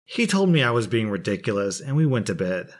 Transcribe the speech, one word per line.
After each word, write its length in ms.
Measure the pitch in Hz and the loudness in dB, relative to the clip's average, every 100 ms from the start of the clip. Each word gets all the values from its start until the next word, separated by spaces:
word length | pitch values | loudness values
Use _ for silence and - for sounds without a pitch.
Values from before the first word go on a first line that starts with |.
He 240 | _ - 233 | _ -2 0
told 220 | 196 190 | 2 4
me 120 | 160 | 4
I 80 | 123 | 4
was 160 | 117 104 | 0 0
being 240 | 117 107 | 0 0
ridiculous, 680 | 98 104 95 - 101 101 - | -2 -2 -4 -2 -2 -2 -4
and 160 | 139 143 | -2 2
we 100 | 156 | 2
went 200 | 123 107 | 2 -2
to 80 | |
bed. 340 | 87 90 90 - - | -2 -2 -4 -6 -18